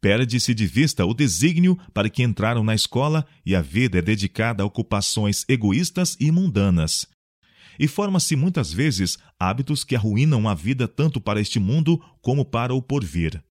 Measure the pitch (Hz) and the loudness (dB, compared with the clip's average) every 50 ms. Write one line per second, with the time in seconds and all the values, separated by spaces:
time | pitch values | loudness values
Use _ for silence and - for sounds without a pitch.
0 | - 101 101 113 131 120 117 123 - - 123 107 110 90 - 113 151 156 - - | 2 2 2 2 0 0 0 -2 0 0 0 0 0 0 2 2 2 2 2 0
1 | 92 87 117 117 151 127 87 80 117 165 175 165 175 180 185 180 - - _ 107 | 0 0 2 0 0 0 0 2 2 2 2 4 4 4 2 0 -4 -8 _ -2
2 | 101 110 - - 123 120 101 - 98 110 120 117 110 110 110 107 - - - 120 | -2 -2 0 0 0 0 0 0 0 0 0 0 0 0 0 0 -2 -2 -2 -2
3 | 135 151 156 160 147 - _ _ _ - 95 92 80 67 76 104 127 123 92 90 | 0 0 0 -2 -2 -4 _ _ _ 0 0 0 0 0 0 0 0 2 2 0
4 | 85 90 110 104 98 98 _ - 110 113 117 98 98 104 - - 110 - - 101 | 0 0 0 0 -2 -4 _ -2 -2 -2 0 -2 -4 -4 -2 -4 -4 -2 -2 -2
5 | 101 - - - 107 101 101 - - _ 135 123 107 104 95 127 180 170 - - | -2 -2 -2 0 0 0 0 -2 0 _ 0 2 2 2 2 2 0 -2 -2 -2
6 | 180 165 - - 117 151 160 175 190 185 113 101 98 101 90 85 78 80 - - | -2 -2 -2 -2 0 2 2 2 2 2 2 2 2 4 4 2 2 0 -2 -4
7 | - _ _ _ _ _ _ _ _ _ _ _ - - - - 143 143 - - | -6 _ _ _ _ _ _ _ _ _ _ _ -20 -20 -6 -2 -2 -2 0 -2
8 | 202 202 190 180 - - 160 139 139 185 175 165 120 78 80 90 139 156 123 92 | -2 0 0 0 0 0 0 0 0 0 0 -2 -4 -4 -2 -2 -2 0 0 0
9 | 98 87 - - _ _ _ _ 92 92 101 123 139 131 151 135 - - 131 120 | -2 -4 -4 -8 _ _ _ _ -2 -2 -2 -2 -2 -4 -4 -6 -4 -4 -2 -2
10 | 101 110 104 107 135 156 151 117 107 110 101 78 76 107 135 127 127 107 _ - | 0 0 0 2 2 2 2 2 2 0 -2 -2 -2 -4 -2 -2 -2 -4 _ 0
11 | 143 160 139 117 - - 104 104 104 - - 113 98 92 123 160 160 151 170 160 | -2 0 0 -2 -4 -2 -2 -2 -2 -2 -2 -2 0 0 0 0 2 2 0 0
12 | - - _ _ _ - 127 143 135 - - 113 120 123 127 131 127 _ 135 143 | -2 -10 _ _ _ -2 0 0 -2 -2 -2 -4 -2 0 -2 -4 -2 _ -4 -4
13 | 113 82 78 87 82 78 - 85 - _ | -4 -4 -4 -2 -2 -2 -4 -8 -16 _